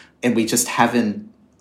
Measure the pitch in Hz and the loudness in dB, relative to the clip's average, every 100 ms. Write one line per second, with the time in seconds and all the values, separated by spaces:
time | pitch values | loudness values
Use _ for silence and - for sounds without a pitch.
0 | - _ 123 113 110 123 - - 117 120 | -20 _ 0 0 0 0 -2 0 2 2
1 | 107 101 - - _ _ | 0 -4 -10 -20 _ _